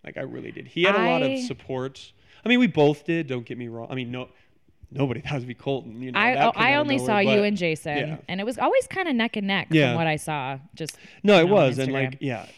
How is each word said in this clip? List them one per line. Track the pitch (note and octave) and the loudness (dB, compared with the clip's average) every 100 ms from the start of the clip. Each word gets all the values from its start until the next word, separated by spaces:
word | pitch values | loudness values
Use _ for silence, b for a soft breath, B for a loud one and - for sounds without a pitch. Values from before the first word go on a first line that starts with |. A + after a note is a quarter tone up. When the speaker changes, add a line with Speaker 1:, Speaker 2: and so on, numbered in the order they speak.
Speaker 1:
Like, | - - | -16 -12
I | |
really | - B2 A#2 | -12 -12 -14
did. | - B2+ | -16 -10
He | E3+ | 2
had | F#3 G#3 | 2 4
a | A#3 | 2
lot | B3+ | 2
of | C4 | 0
Speaker 2:
I | C4 | -2
Speaker 1:
support. | B3 - - C3 C3 - - _ b b | -6 -8 -8 -6 -6 -10 -20 _ b b
I | A3 | 0
mean, | B3 | 2
we | A#3 | 4
both | D3+ D3 D3 - | 4 4 4 -2
did. | E3 D3 | -4 -2
Don't | B2 A#2 | -6 -8
get | A#2+ | -10
me | A#2+ | -10
wrong. | A#2 A#2 | -10 -8
I | C3 | -8
mean, | A#2+ | -8
no, | B2+ B2+ b b _ _ _ - | -8 -12 b b _ _ _ -14
nobody | C3 C3+ A#2 | -2 -2 -2
<laughs> | |
thought | C3+ | -6
it | C#3 | -6
would | B2 | -8
be | |
Colton. | A#2 C#3 C3+ A#2 A2 | -10 -6 -6 -6 -14
You | C3 | -4
know, | F#3+ | 0
Speaker 2:
I, | A3+ B3+ | 0 2
Speaker 1:
that | F#3 | 2
Speaker 2:
oh, | |
Speaker 1:
came | - | 2
Speaker 2:
I | A#3+ | 2
Speaker 1:
out | C#4+ | 2
of | D4 | 0
Speaker 2:
only | C4+ | 0
Speaker 1:
nowhere, | B3+ | 0
Speaker 2:
saw | G#3 | 2
you | G3+ G#3 | 4 4
Speaker 1:
but | G#3 | 2
Speaker 2:
and | G3+ | 0
Jason, | F3 D#3 D#3+ D3 | -2 -4 -4 -4
Speaker 1:
yeah. | C#3+ D3+ - | -4 -8 -8
Speaker 2:
and | F#3 | -6
it | |
was | G#3+ A#3 | -6 -2
always | D4 C5 B4+ | 0 0 -2
kinda | F#4+ F4 | -6 -2
neck | A#3+ A#3 G#3+ | 0 0 -2
and | G3 | -2
neck | F#3+ - | -2 2
Speaker 1:
Yeah. | D#3 C3 | 2 4
Speaker 2:
from | C#3+ | 2
what | D#3+ | -2
I | D3+ | -2
saw. | - D3+ C3 C3+ D3 - | -4 -6 -6 -8 -14 -12
Just, | D#3 - B B | -12 -12 B B
Speaker 1:
No, | G3+ F#3+ | 4 6
Speaker 2:
you | |
Speaker 1:
it | F3 | 8
Speaker 2:
know, | G3+ | 6
on | C3+ | 4
Speaker 1:
was, | A#2+ | 2
and, | C3 | -2
Speaker 2:
Instagram. | C3+ C3 | 0 -2
Speaker 1:
like, | C3+ | -4
yeah. | C#3 A2+ F2 | -6 -6 -10